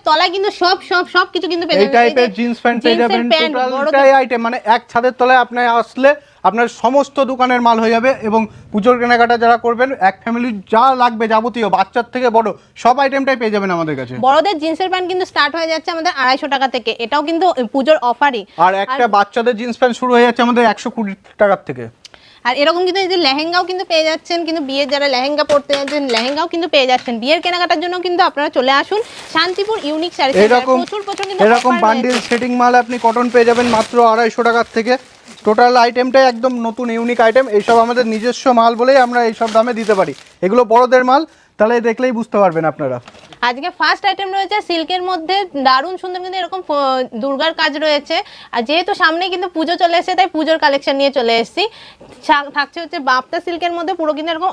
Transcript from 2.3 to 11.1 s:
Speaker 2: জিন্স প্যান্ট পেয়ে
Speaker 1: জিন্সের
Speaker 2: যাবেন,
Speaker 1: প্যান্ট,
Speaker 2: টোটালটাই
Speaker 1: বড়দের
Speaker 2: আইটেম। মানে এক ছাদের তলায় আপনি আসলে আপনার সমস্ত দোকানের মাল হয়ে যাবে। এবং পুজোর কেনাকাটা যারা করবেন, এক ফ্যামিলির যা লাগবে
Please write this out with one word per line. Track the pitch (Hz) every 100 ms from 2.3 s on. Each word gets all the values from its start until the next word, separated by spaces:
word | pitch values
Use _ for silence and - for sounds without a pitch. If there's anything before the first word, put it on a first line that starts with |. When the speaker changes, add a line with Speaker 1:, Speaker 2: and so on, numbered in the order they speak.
Speaker 2:
জিন্স | 190 240 226
প্যান্ট | 240 240
পেয়ে | 240 330
Speaker 1:
জিন্সের | 415
Speaker 2:
যাবেন, | 370 240
Speaker 1:
প্যান্ট, | 320 320 262
Speaker 2:
টোটালটাই | 254 262 285 285
Speaker 1:
বড়দের | 269 269
Speaker 2:
আইটেম। | 254 240
মানে | 226 240 208
এক | 233 -
ছাদের | 233 247
তলায় | 240 247 254
আপনি | 240 240
আসলে | 247 233 220 - 269 294 - _
আপনার | 185 214 240
সমস্ত | - 233 277 269 -
দোকানের | 254 254 254 247
মাল | 233 226
হয়ে | 226
যাবে। | 233 254 247
এবং | 220 226 220 - -
পুজোর | 208 220 247
কেনাকাটা | 240 240 233 240
যারা | 233 233
করবেন, | 233 233 262 269
এক | 190 190
ফ্যামিলির | 226 233 247 208
যা | 185 220 262 254
লাগবে | 247